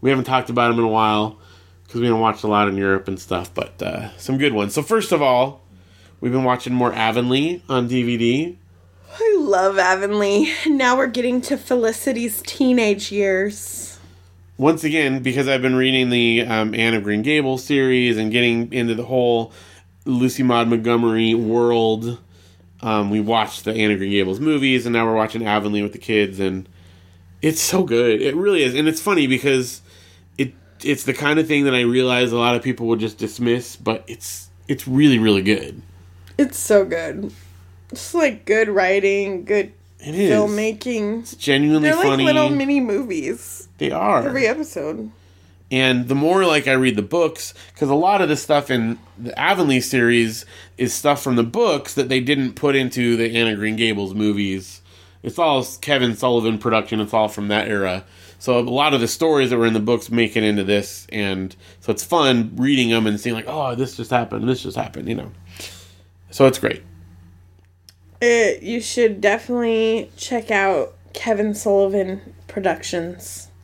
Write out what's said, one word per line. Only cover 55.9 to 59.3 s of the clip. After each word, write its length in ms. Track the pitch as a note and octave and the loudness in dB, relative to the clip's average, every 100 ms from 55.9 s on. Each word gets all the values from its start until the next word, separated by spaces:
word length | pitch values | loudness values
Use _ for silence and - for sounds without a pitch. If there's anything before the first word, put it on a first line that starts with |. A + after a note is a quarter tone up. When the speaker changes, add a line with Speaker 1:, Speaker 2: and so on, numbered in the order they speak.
| C#3+ B2 G#2+ | 0 0 0
Speaker 1:
Sullivan 420 | C3 A#2+ A2 A2 | 0 2 0 -2
production. 420 | A#2+ A2+ G#2 A2 | 0 0 0 -4
It's 120 | G#2 | 0
all 140 | A2+ G#2+ | 0 0
from 200 | G#2+ G#2 | -2 -2
that 180 | G#2 A2 | -2 0
era. 360 | G#2 F#2+ F#2 - - - - | -2 -2 -4 -10 -20 -20 -12
So 180 | - B2 | 0 0
a 20 | |
lot 340 | B2 B2 D3 | 0 0 2
of 60 | C#3 | 2
the 60 | A#2 | 0
stories 440 | - D#3+ | 0 2